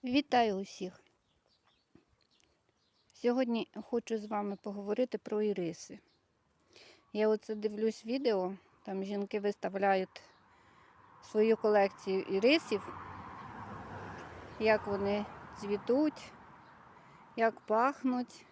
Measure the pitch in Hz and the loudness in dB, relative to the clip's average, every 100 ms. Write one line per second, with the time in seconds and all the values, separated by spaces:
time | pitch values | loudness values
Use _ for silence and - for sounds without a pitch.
0 | 254 254 285 247 233 190 196 - 185 - | 2 0 4 4 4 2 -6 -8 -10 -12
1 | _ _ _ _ _ _ _ _ _ _ | _ _ _ _ _ _ _ _ _ _
2 | _ _ _ _ _ _ _ _ _ _ | _ _ _ _ _ _ _ _ _ _
3 | _ - 247 247 247 233 - - - 240 | _ -2 0 2 2 0 -2 -10 -4 -4
4 | - 220 208 214 202 202 - 202 202 208 | -2 -6 -4 -4 -4 -6 -8 -8 -4 0
5 | 247 214 - 214 214 190 170 170 - 202 | 0 -2 -4 -2 0 0 -4 -6 -14 -18
6 | _ _ _ _ _ _ _ - - - | _ _ _ _ _ _ _ -20 -20 -20
7 | _ 208 214 214 - 214 214 208 220 214 | _ 0 2 2 -2 -4 -4 0 -2 -2
8 | 220 262 277 202 185 196 _ _ - 190 | -4 0 2 2 0 -6 _ _ -8 -6
9 | 196 202 202 214 208 202 190 190 196 190 | -4 -4 -4 -2 -2 -2 -6 0 2 2
10 | 185 - - _ _ _ _ _ - - | 0 -10 -20 _ _ _ _ _ -20 -20
11 | - - - 220 220 220 220 208 196 - | -20 -20 -4 4 4 6 6 6 4 0
12 | - 190 - 190 226 320 - 202 - - | -2 -2 0 2 6 4 2 -4 -4 -14
13 | - - - - - - - - - - | -14 -14 -14 -14 -14 -14 -12 -12 -12 -12
14 | - - - - - - 220 214 214 202 | -12 -14 -14 -16 -16 -2 4 4 2 -2
15 | 202 208 208 - - - 202 202 - 254 | 0 0 -4 -10 -18 -10 -4 -4 2 4
16 | 302 - - - - - - - - - | 4 0 -18 -20 -20 -20 -20 -20 -20 -20
17 | - - - - 226 220 - 220 254 285 | -20 -20 -14 2 2 2 0 2 2 2
18 | 262 247 247 - - | -2 -2 -4 -10 -20